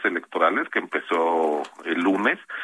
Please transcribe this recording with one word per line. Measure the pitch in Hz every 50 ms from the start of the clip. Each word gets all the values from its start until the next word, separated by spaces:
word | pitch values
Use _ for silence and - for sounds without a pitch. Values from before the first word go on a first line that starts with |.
| -
electorales | 101 87 87 - - - 85 82 80 98 135 165 -
que | - 110
empezó | 87 - - 76 - - 87 82 82 82 85 82 80 78 76 73 69 - - - -
el | 80 82 85
lunes | 87 98 95 95 104 131 175 - - - - -